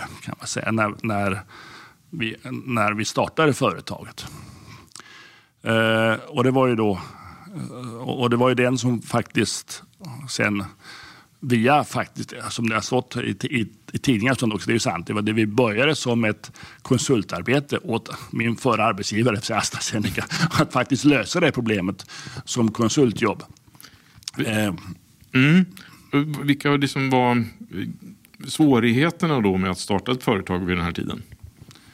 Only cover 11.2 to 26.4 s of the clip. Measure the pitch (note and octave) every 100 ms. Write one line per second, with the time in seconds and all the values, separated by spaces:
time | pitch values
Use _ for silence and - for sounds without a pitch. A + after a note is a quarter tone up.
11.2 | _ _ C3 A#2+ B2 D3 A#2 B2+ - -
12.2 | - A#2+ A#2 - A#2 A2 - B2+ B2 D3+
13.2 | - G#2 - A#2 G#2+ - - - - A2
14.2 | B2 B2 A#2 G2+ G2+ A2+ B2 F2 E2+ G#2+
15.2 | G#2 A2 A2 G#2+ A#2 G#2 C#3+ D3 B2 A#2
16.2 | A2 G#2 - - - - - B2 - A#2+
17.2 | F#2 F2 A#2 C#3+ C#3+ A2 - A2+ - -
18.2 | - - A#2 G#2+ C3 A2 A2 G#2 G2+ G#2+
19.2 | B2 G2+ - G#2+ - - - G#2+ G2+ A2
20.2 | - - E3+ - D3+ B2+ A#2+ C3 D3 C#3
21.2 | G2 F3 D#3 B2 A2+ G#2 F#2 F#2+ - -
22.2 | - - - - A2+ G#2+ A2 D3+ B2+ F#2
23.2 | A2 - - - _ - - - _ -
24.2 | - - A2+ G#2+ G#2+ E2+ F#2 E2+ _ _
25.2 | - B2+ C#3 F3+ F3+ - - - - C#3+
26.2 | D3+ D3